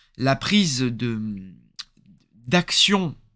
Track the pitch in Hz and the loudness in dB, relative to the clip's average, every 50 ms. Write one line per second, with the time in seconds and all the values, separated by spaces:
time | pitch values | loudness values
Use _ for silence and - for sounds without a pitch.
0 | _ _ _ - 123 135 135 - - - 202 208 196 160 131 123 131 123 120 107 | _ _ _ -4 0 0 0 0 0 2 4 4 4 4 0 0 -2 -2 -2 -2
1 | 123 120 113 110 107 107 101 98 95 95 85 58 60 55 _ - - _ _ _ | -4 -4 -4 -4 -6 -6 -8 -8 -12 -16 -20 -20 _ _ _ -20 -20 _ _ _
2 | _ - - _ _ _ _ 107 117 123 180 180 170 - - - - 190 208 196 | _ -20 -20 _ _ _ _ -16 -6 0 0 0 2 2 2 2 2 4 2 2
3 | 185 151 - - _ _ _ | 0 -2 -6 -10 _ _ _